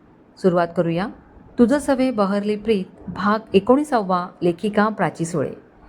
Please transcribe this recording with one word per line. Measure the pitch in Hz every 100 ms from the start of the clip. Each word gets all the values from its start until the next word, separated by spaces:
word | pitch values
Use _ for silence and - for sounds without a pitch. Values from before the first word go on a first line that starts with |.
| - - - -
सुरुवात | 190 175 170 180
करूया. | 170 165 233 - - - - -
तुझं | 233 285
सवे | 285 254 262
बहरली | 214 190 202 208 208
प्रीत, | 220 202 190 - -
भाग | 165 202 214 220
एकोणीसावा, | 190 196 269 302 247 185 180 180 -
लेखिका | 175 170 214 208 214
प्राची | 208 160 -
सुळे. | 165 160 143 - - -